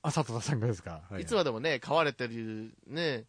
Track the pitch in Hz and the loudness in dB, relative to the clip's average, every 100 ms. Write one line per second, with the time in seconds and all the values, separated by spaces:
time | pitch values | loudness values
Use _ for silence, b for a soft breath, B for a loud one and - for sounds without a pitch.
0 | 156 160 143 113 - 135 120 104 - 80 | 0 0 0 -2 0 2 2 0 -6 -12
1 | - 175 170 220 151 110 156 147 - 156 | -8 -8 0 2 4 2 0 0 2 4
2 | 151 127 123 117 110 110 110 - - 151 | 4 0 -4 -4 -6 -6 -8 -14 -8 -2
3 | 165 120 | -2 -2